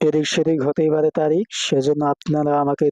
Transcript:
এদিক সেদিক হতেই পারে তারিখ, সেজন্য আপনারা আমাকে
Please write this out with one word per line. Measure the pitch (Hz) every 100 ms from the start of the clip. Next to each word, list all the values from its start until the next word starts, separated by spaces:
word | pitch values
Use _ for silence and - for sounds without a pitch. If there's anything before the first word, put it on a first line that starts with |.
এদিক | 156 151 147
সেদিক | 175 156 160
হতেই | 135 - 156
পারে | 156 156
তারিখ, | 165 156 165 226
সেজন্য | - - 139 135 151
আপনারা | 147 143 - 151 147 147
আমাকে | 143 143 147